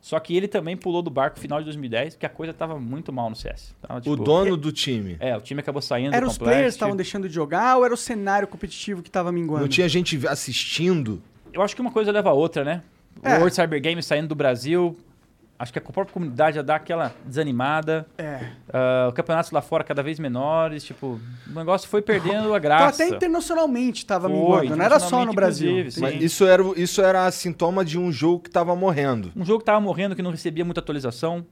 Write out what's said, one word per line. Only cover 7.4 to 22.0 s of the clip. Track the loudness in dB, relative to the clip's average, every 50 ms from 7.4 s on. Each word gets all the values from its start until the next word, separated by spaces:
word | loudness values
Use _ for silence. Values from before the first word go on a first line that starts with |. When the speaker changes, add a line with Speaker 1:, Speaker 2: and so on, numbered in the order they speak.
| -4 -2 0 0 2 4 4 4
Speaker 3:
ou | 4
era | 2 2
o | -2
cenário | -4 -6 -6 -6 -2 0 0 0 0 -2
competitivo | -6 -12 -12 -12 -12 -10 -8 -8 -8 -8 -10
que | -6
tava | -4 -2 -2 0
minguando? | -2 -2 -2 -2 -2 0 0
Speaker 2:
Não | 0
tinha | 2 2 2 4
gente | 2 0 0 0 -2 -2 -2 -2
assistindo? | -2 -4 -6 -6 -4 -4 -4 -4 -4 -2 2 2 2 2 0 -2 -6 -8 -10 _ _ _ _ -12 -2
Speaker 1:
Eu | -2
acho | -2 -2 -2
que | -4
uma | -6 -2
coisa | 0 0 0 2
leva | 2 2 4 4
a | 4
outra, | 4 4 2 0 -2 -2
né? | -2 -4 -6 -6 _ _ _ _ _ _ -8 0
Speaker 3:
É. | 2 4
Speaker 1:
O | 6
World | 6 4 4
Cyber | 2 0 2 0 -2
Games | 0 -2 -2 -2 -2
saindo | -2 0 0 0 -2
do | -2
Brasil, | 0 2 2 2 0 0 0 2 2 2 0 -2 -6 -18 _ _ _ _ _ _ _ _ _ _ _
acho | -12 -8
que | -8 -10
a |
própria | -10 -6 -4 -4 -4 -4 -4
comunidade | -6 -6 -6 0 2 2 2 2 0
já |
dá | -2 0 -2
aquela | -2 0 -4 -2 -2 -2 -4 -6 -10 -16
desanimada. | -8 -4 -4 -2 -2 0 0 0 0 0 0 0 -2 -2 -4 -4 -8 _ -12
Speaker 3:
É. | -10 -10 -8 -10 -10 -12 -14 -18 -20 -6
Speaker 1:
Ah, | -2 0 2 2 4 2 2 0 0
campeonatos | -2 -2 0 0 -2 0 0
lá | -2 -4
fora | -2 0 -2 -2 -2
cada | -2 -4 -4 -4
vez | -4 -6 -6
menores, | -6 -6 -4 -4 -2 0 0 0 0 0 -2 -8 -12
tipo, | -14 -14 -10 -8 -8 -8 -8 -10 -14 -16 -18 -16 -14
o | -12
negócio | -8 -2 0 0 0 -2 -2
foi | -2 -2